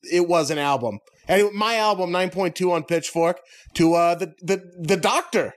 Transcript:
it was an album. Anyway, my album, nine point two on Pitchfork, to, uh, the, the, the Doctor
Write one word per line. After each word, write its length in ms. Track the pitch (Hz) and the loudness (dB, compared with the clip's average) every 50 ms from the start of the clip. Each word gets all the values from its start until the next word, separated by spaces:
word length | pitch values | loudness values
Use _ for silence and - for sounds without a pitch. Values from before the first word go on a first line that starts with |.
| - | -6
it 260 | - 165 175 175 170 | 0 0 0 2 2
was 200 | 175 170 156 135 | 2 0 0 0
an 80 | 156 147 | -2 -2
album. 400 | 143 143 143 131 120 113 104 101 _ - _ _ _ | 0 0 0 0 -2 -6 -6 -8 _ -20 _ _ _
Anyway, 220 | - 175 196 208 208 208 | 0 2 2 2 2 0
my 220 | 202 220 220 233 | -2 -2 0 0
album, 340 | 220 214 214 208 185 185 175 175 | 0 2 0 0 0 -2 -2 -2
nine 160 | 180 185 185 | -2 -2 -2
point 260 | 165 180 196 175 165 | -2 -2 -4 -4 -2
two 160 | - 180 180 | -2 -2 0
on 140 | 175 165 151 | 0 -2 -2
Pitchfork, 560 | - 170 165 160 - - 170 165 165 175 - _ _ - - - - _ | -2 -4 -4 -4 -4 -2 0 0 0 0 -2 _ _ -20 -20 -20 -14 _
to, 200 | - 165 160 170 | 2 4 4 6
uh, 220 | 170 170 170 175 | 4 4 2 2
the, 180 | 170 190 165 - _ | 0 -4 -10 -10 _
the, 200 | 180 165 196 190 180 - 175 180 | -4 -4 -4 -4 -4 -14 -16 -10
the 160 | 165 151 196 | 0 0 0
Doctor 540 | 180 156 208 240 311 - - - 208 147 98 - | 2 2 0 0 0 -2 0 -2 -2 -2 -2 -8